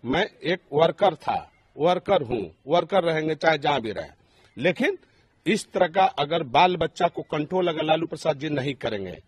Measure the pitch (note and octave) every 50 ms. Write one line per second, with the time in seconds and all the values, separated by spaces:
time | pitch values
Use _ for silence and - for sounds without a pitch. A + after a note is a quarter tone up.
0 | - A2+ C3 D#3+ G3 - _ _ - D3+ F3+ F#3 _ _ C#3 D3 E3 E3 D#3+ -
1 | G3 F#3+ D#3+ - - - A2 F2 - - _ _ _ _ _ - C#3+ E3+ F3+ F3+
2 | - - G3+ F#3 D3 A2 B2 A2+ G2 E2 D#2 _ _ C3 D3 F3 F3+ D#3 - F#3+
3 | F3 E3+ D#3+ D#3 D#3 D#3+ D#3 D3 - E3 D#3+ D3+ C#3 D3+ D3 C3+ A2 A2+ G2+ F2+
4 | - - - _ _ _ _ _ _ _ _ - B2 F3 F3+ - A#3+ D#4+ G4+ -
5 | _ _ _ _ _ _ _ _ _ - G#3 G3+ - _ _ G3 F#3 F3 D#3+ G3
6 | F#3+ F#3+ - - C#3+ D3 D#3 E3+ E3 B2+ A#2 C#3+ F3 F#3 F3+ F3 D#3+ D#3 _ -
7 | F#3 E3+ - - E3 _ - D#3 D3+ D#3 F3+ F#3 F3+ F3 D#3+ D#3 D#3 D#3 D#3 D#3+
8 | E3 E3 - D3+ - E3+ D3+ C#3 C3+ D#3 D3 C#3+ B2+ C#3+ C3+ - - A#2+ A2 G2+
9 | F#2+ F#2 E2+ D#2+ -